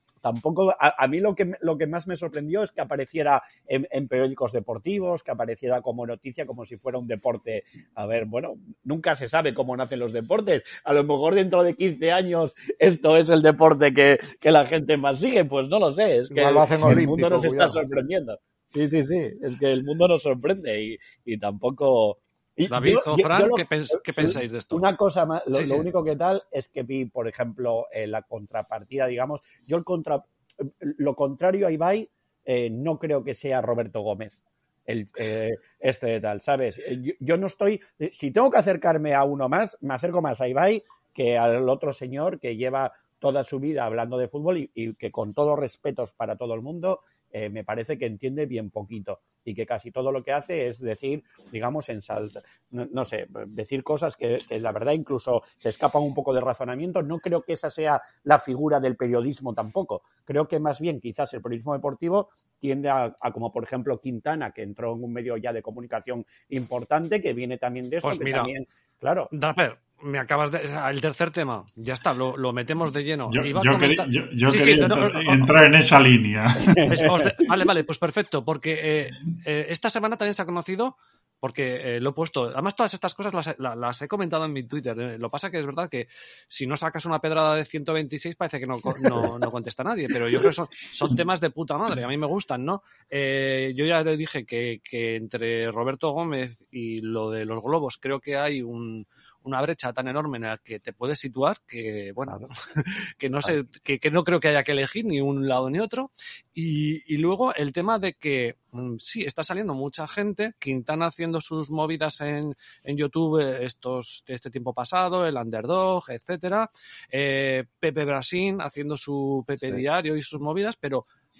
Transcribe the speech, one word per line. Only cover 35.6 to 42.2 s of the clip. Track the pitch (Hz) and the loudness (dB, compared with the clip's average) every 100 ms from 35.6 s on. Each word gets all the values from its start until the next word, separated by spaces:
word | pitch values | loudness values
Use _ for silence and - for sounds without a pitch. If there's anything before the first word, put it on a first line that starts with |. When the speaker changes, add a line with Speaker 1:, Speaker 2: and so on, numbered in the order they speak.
| _ _ | _ _
Speaker 1:
este | 131 - 117 | -2 -2 -2
de | 113 | -2
tal, | 107 104 | -2 -4
¿sabes? | - 139 123 92 - | -2 0 0 -4 -8
Eh, | 127 | -6
yo, | 127 - | -6 -6
yo | 131 170 | -2 0
no | 190 | 0
estoy, | - 202 214 _ - | 0 0 0 _ -8
eh, | 156 | -8
si | - 143 | -6 -2
tengo | 208 262 | 2 4
que | 240 | 4
acercarme | 185 180 175 156 151 | 4 2 2 2 2
a | 139 | 2
uno | 139 143 131 | 2 2 0
más, | 165 220 - | 0 -2 -4
me | 139 | -6
acerco | 127 175 175 | -4 -2 0
más | 156 117 | 0 0
a | 127 | 0
Ibai | 131 185 220 - _ _ | 4 4 2 -4 _ _
que | - 120 120 | -2 2 4
al | 117 117 127 | 4 4 2
otro | 139 151 | 0 -2
señor | 131 127 139 | -6 -8 -4